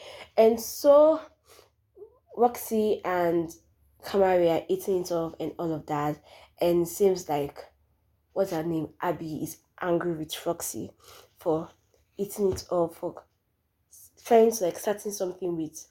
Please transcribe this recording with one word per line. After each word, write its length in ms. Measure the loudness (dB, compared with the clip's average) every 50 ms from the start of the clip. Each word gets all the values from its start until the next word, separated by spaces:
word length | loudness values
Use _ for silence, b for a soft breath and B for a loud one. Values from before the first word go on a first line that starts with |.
| B B B B B B B
And 240 | 4 6 6 4 2
so 600 | -4 -10 -6 0 6 6 8 8 8 6 4 2 -2 -10 _ _ _ b b b b b b _ _ _ _ -20 -20 -20 _ _ _ -8 -2
Roxy 640 | 2 2 2 2 0 -8 -4 -2 0 2 0 0 -2 -2
and 460 | -2 0 0 2 2 2 0 -2 -4 -8 -16 _ _ _ _ _ _ _ _ -10
Kamari 440 | -2 0 2 4 4 4 4 4 4
are 160 | 2 2 0 -2
eating 320 | -4 -4 -2 -2 -2 -2
it 100 | -2 -2
off 240 | -4 -4 -4 -4 -6 -8
and 120 | -8 -8 -8 -6
all 140 | -6 -6 -6
of 140 | -6 -6
that, 360 | -6 -4 -2 -2 -2 -4 -6 B B B B B B B B
and 260 | 0 2 2 2 0
seems 420 | -2 0 2 2 2 2 0 -4 -4
like, 300 | -4 -4 -4 -6 -8 -14 -20 -20 _ _ _ _ _ _ _ _ _ _ _ _ -4
what's 200 | -2 -2 -2 -2
her 100 | -4 -4
name, 280 | -2 -2 -4 -4 -6 -8 -4
Abby, 420 | -4 -2 -2 -4 -6 -10 -8 -8 -8
is 140 | -10 -10 -12 _ _ _ -6
angry 320 | -2 0 0 0 0 -2 -4
with 340 | -6 -6 -10 -10 -8 -4
Roxy 460 | -6 -4 -4 -6 -10 -8 -10 -10 -12 -14 B B B B B B B B -8
for 300 | -2 -2 -2 -2 -2 -8 -16 _ _ _ _ _ _ _ _
eating 360 | -8 -8 -6 -4 -2 0 0 0
it 120 | -2 -4 -4
off, 260 | 0 0 0 0 -2 -6
for 260 | -10 -10 -10 -12 -20 _ _ _ _ _ _ _ _ _ _ _ _ _ -20 -20 -20 -20 _ _ 0
trying 280 | 4 6 6 6 6 4
to, 120 | 2 -2
like, 140 | -4 -4 -4
starting 320 | -4 -4 -4 -4 -6 -10
something 460 | -6 -4 -4 -6 -6 -6 -6 -4 -4
with 320 | -4 -6 -6 -8 -14 -20 _